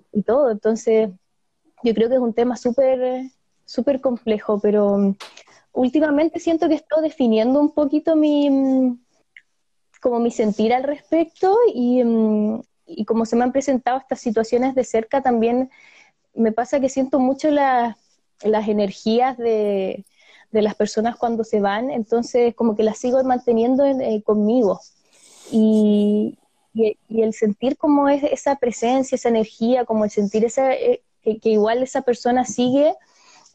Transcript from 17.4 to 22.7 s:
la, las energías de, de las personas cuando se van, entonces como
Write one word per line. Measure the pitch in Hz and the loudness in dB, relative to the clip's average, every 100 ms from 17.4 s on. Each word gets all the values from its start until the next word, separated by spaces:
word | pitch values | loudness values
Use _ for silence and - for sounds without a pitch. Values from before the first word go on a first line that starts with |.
| 311 | 0
la, | 294 269 254 233 214 _ _ _ _ | 2 2 0 -2 -6 _ _ _ _
las | 208 214 220 | -2 -2 0
energías | 208 202 - 220 226 262 247 | -2 -2 -4 -2 0 0 -2
de, | 233 220 208 202 190 - - _ _ _ _ | -2 0 0 -2 -4 -8 -14 _ _ _ _
de | 220 | 0
las | 214 - | 0 0
personas | 214 - 226 226 | -4 -2 -4 -2
cuando | 240 226 220 | -4 -2 -2
se | 214 | 0
van, | 196 208 254 | 0 -2 -4
entonces | 262 214 233 233 247 240 | -6 -2 -2 0 0 0
como | - 233 | 0 -2